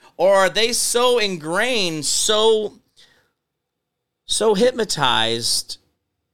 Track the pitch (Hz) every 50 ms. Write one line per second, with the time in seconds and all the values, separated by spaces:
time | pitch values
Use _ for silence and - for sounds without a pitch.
0 | _ - _ - 175 196 196 196 190 180 156 202 226 240 233 - - - - 240
1 | 247 254 247 233 208 196 185 160 147 156 170 196 233 254 254 214 190 170 160 156
2 | 139 - - - - - 214 214 220 226 220 214 214 196 - - _ _ _ _
3 | - _ _ _ _ _ _ _ _ _ _ _ _ _ _ _ _ _ _ _
4 | _ _ _ _ _ - - - 208 226 208 185 240 254 247 240 220 - - 151
5 | 143 123 113 110 113 113 117 117 117 - - - - - - - _ _ _ _
6 | _ _ _ _ _ _